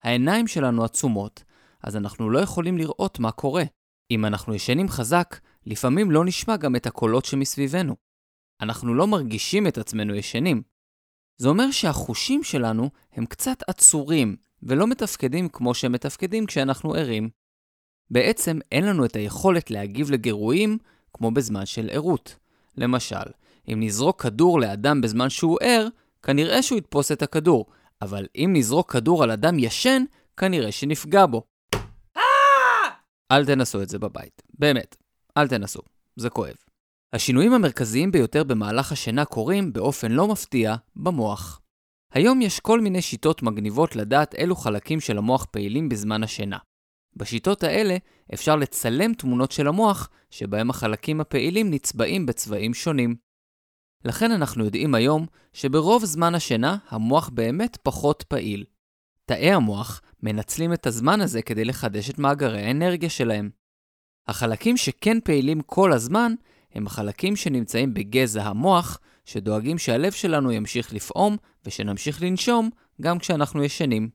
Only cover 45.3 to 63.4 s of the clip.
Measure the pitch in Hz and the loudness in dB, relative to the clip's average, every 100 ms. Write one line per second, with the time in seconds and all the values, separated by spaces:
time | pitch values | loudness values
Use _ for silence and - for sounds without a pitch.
45.3 | 123 - 107 101 120 160 113 104 107 110 | 0 -2 -6 -4 -2 -2 -2 -2 -4 -4
46.3 | - 101 95 _ _ _ _ _ - 101 | -6 -8 -8 _ _ _ _ _ -12 -6
47.3 | 117 175 202 170 165 214 185 - _ _ | -4 0 0 0 0 0 -2 -6 _ _
48.3 | 110 - 151 139 - 120 123 214 226 135 | -6 2 2 2 -2 -2 0 0 -2 -2
49.3 | 123 135 - 143 170 220 196 - _ _ | 0 0 0 0 2 2 2 -4 _ _
50.3 | - 107 104 117 113 113 107 - 156 151 | -12 -6 -2 -2 -2 -2 -4 -4 -4 -2
51.3 | 143 131 185 214 147 - - - 190 151 | -2 0 0 0 0 -4 -2 -2 0 -2
52.3 | 117 - 104 107 123 - 147 120 117 _ | -4 -4 -4 -4 -2 -2 0 0 -2 _
53.3 | _ _ _ _ _ _ _ 113 117 226 | _ _ _ _ _ _ _ -8 0 2
54.3 | 220 147 - 107 101 151 123 123 156 165 | 2 0 -2 -2 0 2 2 4 2 -2
55.3 | _ _ - 139 147 160 233 214 151 170 | _ _ -6 0 2 4 4 2 0 0
56.3 | 170 - 113 127 202 - 110 110 143 - | 0 0 0 0 -2 -6 -4 2 2 0
57.3 | 123 113 143 240 - - - 147 151 - | -4 -2 -2 -4 -4 -6 -2 0 0 -2
58.3 | 139 107 101 101 _ _ _ _ _ - | -6 -4 -8 -10 _ _ _ _ _ -6
59.3 | 127 147 190 110 101 113 - _ _ 107 | 0 4 4 2 0 -6 -10 _ _ -4
60.3 | 107 104 - 165 170 139 113 123 208 180 | -4 -4 -4 -2 0 -2 0 2 2 2
61.3 | 120 - 110 110 123 120 104 107 139 139 | -2 -4 -2 -2 -2 -4 -4 -8 -2 0
62.3 | 143 139 107 104 135 175 175 165 - 120 | 2 0 -2 -2 0 0 0 -4 -2 0
63.3 | 107 | 0